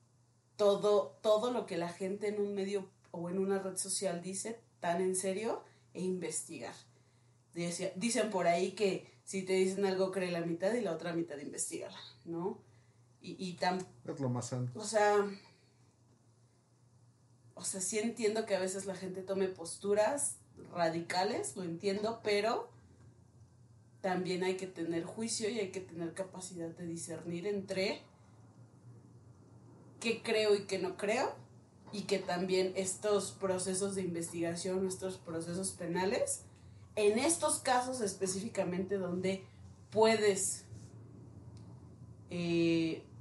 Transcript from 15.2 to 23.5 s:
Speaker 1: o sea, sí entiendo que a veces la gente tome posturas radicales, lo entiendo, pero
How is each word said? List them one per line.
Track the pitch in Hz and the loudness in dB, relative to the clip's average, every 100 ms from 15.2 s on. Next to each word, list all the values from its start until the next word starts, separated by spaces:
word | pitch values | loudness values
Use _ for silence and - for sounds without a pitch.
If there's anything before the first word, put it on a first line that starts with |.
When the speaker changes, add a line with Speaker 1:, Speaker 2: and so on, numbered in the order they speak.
| 202 196 - - _ _ _ _ _ _ _ _ _ _ _ _ _ _ - _ _ _ - | 4 -4 -14 -20 _ _ _ _ _ _ _ _ _ _ _ _ _ _ -20 _ _ _ -20
Speaker 1:
o | - | -8
sea, | - 190 | -6 -4
sí | - 214 | -2 0
entiendo | 233 226 214 220 214 | 0 2 2 2 0
que | |
a | 190 | 0
veces | 190 190 196 | 2 -2 -6
la | |
gente | 180 185 185 | -6 -6 -6
tome | 185 196 185 | -2 0 0
posturas | 165 165 - 202 202 214 285 - - - - - | -2 -10 -6 2 4 4 2 -2 -4 -16 -20 -8
radicales, | 180 165 165 170 180 202 277 415 202 | 0 2 2 0 2 2 0 -4 -4
lo | |
entiendo, | 175 170 202 202 208 226 | -4 -2 0 0 -2 -2
pero | 214 208 214 320 480 - - - - - - - - | 2 2 4 0 -2 -14 -20 -20 -20 -20 -20 -20 -20